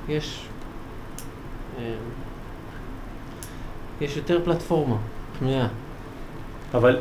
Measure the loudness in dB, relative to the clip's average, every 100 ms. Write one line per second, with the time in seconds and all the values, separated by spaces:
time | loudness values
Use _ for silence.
0 | 0 0 0 -6 -8 -8 -8 -8 -8 -8
1 | -8 -6 -8 -8 -8 -8 -6 -6 -4 -4
2 | -4 -6 -8 -8 -10 -10 -10 -8 -8 -8
3 | -8 -8 -10 -8 -8 -8 -8 -8 -8 -4
4 | -2 -2 4 6 6 2 4 4 6 2
5 | 0 -4 -6 0 2 4 4 0 -8 -10
6 | -10 -8 -8 -8 -8 -8 0 8 8 8